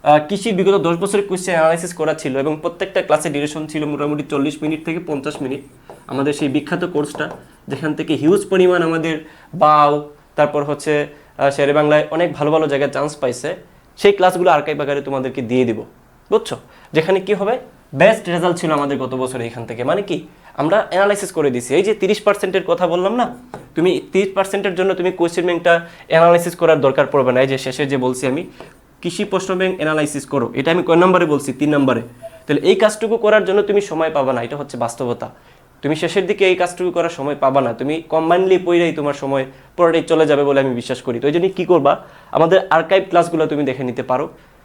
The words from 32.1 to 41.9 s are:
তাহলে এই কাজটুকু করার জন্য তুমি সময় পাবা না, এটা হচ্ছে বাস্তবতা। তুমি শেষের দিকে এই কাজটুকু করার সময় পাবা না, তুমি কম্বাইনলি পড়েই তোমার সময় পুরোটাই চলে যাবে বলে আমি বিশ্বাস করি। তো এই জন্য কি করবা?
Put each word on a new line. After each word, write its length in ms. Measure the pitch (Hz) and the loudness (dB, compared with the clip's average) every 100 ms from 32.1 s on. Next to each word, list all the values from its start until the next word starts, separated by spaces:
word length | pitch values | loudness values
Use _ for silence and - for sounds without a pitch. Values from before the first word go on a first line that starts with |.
| - - - - | -16 -20 -12 -4
তাহলে 140 | 143 | 0
এই 140 | 170 | 2
কাজটুকু 420 | 190 214 214 220 226 | 4 4 2 -2 0
করার 280 | 208 214 | 4 2
জন্য 180 | 185 196 | 4 0
তুমি 180 | 208 202 | 2 0
সময় 300 | 196 160 160 | 0 -2 -2
পাবা 220 | 147 131 | 0 0
না, 100 | 123 | -2
এটা 140 | 117 143 | -4 -8
হচ্ছে 200 | 143 127 | -10 -6
বাস্তবতা। 540 | 117 - 123 117 117 - _ _ _ _ | -6 -4 -6 -6 -10 -16 _ _ _ _
তুমি 140 | 143 151 | -4 -2
শেষের 300 | 170 190 185 | -2 0 0
দিকে 200 | 208 190 | 2 2
এই 80 | |
কাজটুকু 360 | 185 175 175 180 | 2 -2 -2 -4
করার 200 | 170 170 | -2 -4
সময় 260 | 170 139 139 | -4 -6 0
পাবা 200 | 135 139 | 2 2
না, 120 | 123 | 0
তুমি 300 | 113 135 156 - | -2 -4 -6 -2
কম্বাইনলি 500 | 160 160 180 185 185 | -2 2 2 4 2
পড়েই 340 | 180 175 170 | 2 2 2
তোমার 220 | 156 143 | -2 -4
সময় 320 | 139 135 139 131 - - - | -4 -4 -4 -4 -10 -8 0
পুরোটাই 260 | 170 165 | 2 2
চলে 240 | - 160 156 | 2 2 4
যাবে 180 | 143 | 4
বলে 160 | 143 139 | 4 2
আমি 140 | 135 | 2
বিশ্বাস 280 | 120 113 127 | -2 -6 -6
করি। 180 | - 117 | -6 -2
তো 60 | 139 | 0
এই 60 | |
জন্য 160 | 165 185 | 2 0
কি 160 | 185 | 0
করবা? 400 | 175 175 139 | 2 4 4